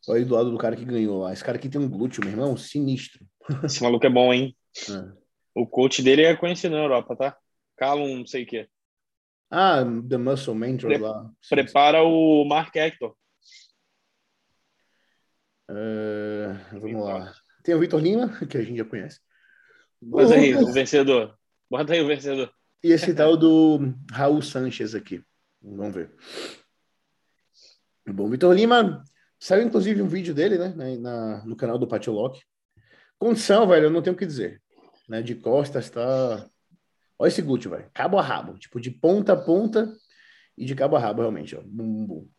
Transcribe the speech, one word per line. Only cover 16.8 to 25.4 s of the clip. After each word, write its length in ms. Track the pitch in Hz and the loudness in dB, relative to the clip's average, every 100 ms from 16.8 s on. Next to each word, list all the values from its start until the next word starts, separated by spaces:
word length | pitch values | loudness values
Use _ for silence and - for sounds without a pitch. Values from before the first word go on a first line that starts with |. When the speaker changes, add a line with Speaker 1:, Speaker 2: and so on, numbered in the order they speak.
Speaker 2:
Bem 140 | 110 113 | -10 -8
Speaker 1:
lá. 240 | 104 95 92 | -6 -8 -10
Speaker 2:
forte. 140 | - _ _ | -20 _ _
Speaker 1:
Tem 120 | - | -2
o 40 | 170 | 0
Vitor 220 | 180 156 | 0 0
Lima, 280 | 160 220 247 - 151 | 0 0 -2 -6 -8
que 100 | 135 | -6
a 40 | |
gente 140 | 110 120 | -6 -8
já 60 | |
conhece. 360 | 110 110 90 - _ _ _ _ _ _ _ _ | -8 -10 -14 -18 _ _ _ _ _ _ _ _
Speaker 2:
Bota 340 | 117 - 233 | -6 4 8
aí, 180 | 147 143 | 8 6
Speaker 1:
Lucas. 160 | 127 123 | 4 2
Speaker 2:
o 40 | |
vencedor. 680 | 127 131 147 135 127 107 _ _ _ _ | 2 2 2 4 2 0 _ _ _ _
Bota 220 | 127 147 | -6 -2
aí 80 | 170 | 0
o 40 | 147 | 0
vencedor. 440 | 147 139 135 127 _ _ _ | -2 -4 -6 -6 _ _ _
Speaker 1:
E 80 | 170 | 2
esse 240 | 165 180 | 4 2
tal 220 | 151 151 160 | 2 4 6
do 420 | 160 160 160 151 135 127 - | 6 8 6 4 -2 -6 -12
Raul 320 | 127 143 151 | -2 0 0
Sanches 520 | 143 135 127 120 110 | -2 -6 -6 -6 -8
aqui. 280 | 107 - 90 _ _ | -8 -10 -14 _ _